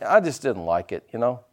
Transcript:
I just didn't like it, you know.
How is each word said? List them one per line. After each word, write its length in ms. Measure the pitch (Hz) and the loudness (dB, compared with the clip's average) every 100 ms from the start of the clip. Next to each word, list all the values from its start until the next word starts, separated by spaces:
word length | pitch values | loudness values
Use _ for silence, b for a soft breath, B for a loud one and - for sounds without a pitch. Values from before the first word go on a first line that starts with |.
I 200 | - 208 | 2 4
just 200 | 170 131 | 4 -2
didn't 240 | 139 101 82 | -4 -2 0
like 280 | 87 - | -2 -2
it, 140 | 90 - | -8 -8
you 80 | 117 | -2
know. 220 | 120 123 - | -2 -2 -10